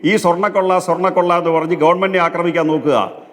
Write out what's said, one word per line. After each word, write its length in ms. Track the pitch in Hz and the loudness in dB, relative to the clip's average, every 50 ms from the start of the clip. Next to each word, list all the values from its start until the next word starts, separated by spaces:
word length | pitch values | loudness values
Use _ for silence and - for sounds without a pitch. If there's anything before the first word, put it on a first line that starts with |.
| - 160 | 0 0
ഈ 40 | 208 208 - | 0 2 2
സ്വർണ്ണക്കൊള്ള, 500 | 175 170 180 202 208 185 196 190 185 185 180 175 | 0 0 0 -2 -2 0 0 0 2 0 0 0
സ്വർണ്ണക്കൊള്ള 480 | - 165 175 185 185 180 185 175 175 175 175 | -2 -2 0 -2 0 0 0 0 2 0 0
എന്ന് 100 | 170 165 160 | 0 0 0
പറഞ്ഞ് 200 | 160 160 160 175 151 147 | 0 0 -2 0 2 2
ഗവൺമെന്റിനെ 380 | 160 175 185 190 190 185 185 170 | 2 2 2 0 0 0 0 0
ആക്രമിക്കാൻ 400 | 165 170 170 170 175 165 170 160 156 | 0 -2 -2 -2 -2 0 0 0 0
നോക്കുക. 240 | 156 156 135 147 135 110 95 - - - - - | 0 0 0 0 2 2 0 -2 -8 -18 -20 -20